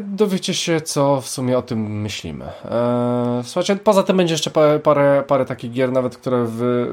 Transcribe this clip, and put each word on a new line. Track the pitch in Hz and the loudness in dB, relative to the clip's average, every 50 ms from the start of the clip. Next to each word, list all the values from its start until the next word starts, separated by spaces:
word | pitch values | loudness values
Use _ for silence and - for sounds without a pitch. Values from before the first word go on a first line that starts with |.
dowiecie | 208 202 202 185 214 196 190 185 - - 180 | -6 -6 -2 0 0 0 0 -2 -2 -4 -4
się, | - - 175 165 160 | -4 -2 0 -2 -2
co | 160 - - 147 139 139 143 131 | -2 -2 -2 0 2 2 2 0
w | 123 | -2
sumie | - - 139 131 123 127 | -6 -8 -4 -2 0 0
o | 123 | 0
tym | 120 - 120 110 107 104 107 104 | 0 -2 -4 -4 -4 -4 -4 -4
myślimy. | 104 107 - - - 82 73 65 64 | -6 -6 -6 -8 -10 -10 -10 -10 -12
E, | 73 - - - - 113 117 120 120 123 120 120 123 123 123 120 120 120 123 123 | -14 -14 -14 -8 -4 -2 0 0 0 0 0 0 0 0 0 -2 -2 -2 -4 -6
słuchajcie, | - - 180 180 - 202 | -4 -4 -4 0 0 -2
poza | 196 - 220 202 196 190 | 0 2 2 4 4 4
tym | - 190 | 2 2
będzie | 185 180 165 165 | 2 2 2 0
jeszcze | 151 - 156 | -2 -4 -2
pa-, | - 160 151 147 151 151 | 2 4 4 4 4 4
parę, | 151 151 147 143 143 143 139 139 135 | 4 4 4 4 4 4 4 2 2
parę | - 143 135 127 | 0 0 0 0
takich | - 131 - - 117 | -2 -6 -10 -10 -6
gier | 117 127 131 127 | -2 0 0 2
nawet, | 127 131 123 123 120 | 2 0 0 -2 -4
które | - - 135 127 120 120 | -6 -4 -2 0 0 0
wy-, | 113 113 113 120 123 123 123 120 123 | -2 -2 -2 0 0 2 0 0 -2